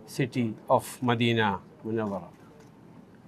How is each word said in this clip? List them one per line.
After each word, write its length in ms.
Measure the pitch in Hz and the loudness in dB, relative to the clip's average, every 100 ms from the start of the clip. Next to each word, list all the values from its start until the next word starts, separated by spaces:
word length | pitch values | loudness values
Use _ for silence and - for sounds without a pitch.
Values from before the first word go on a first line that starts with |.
| - | -10
city 480 | - 127 131 113 104 - | -4 -2 0 -2 -2 0
of 320 | 127 - - | 0 0 -4
Medina 580 | 123 117 120 113 107 95 - - | 0 2 4 4 2 0 -6 -12
Munawwara. 440 | 113 110 110 98 - - - - - - - - - - | -6 -4 -4 -6 -10 -20 -20 -20 -20 -20 -20 -20 -20 -20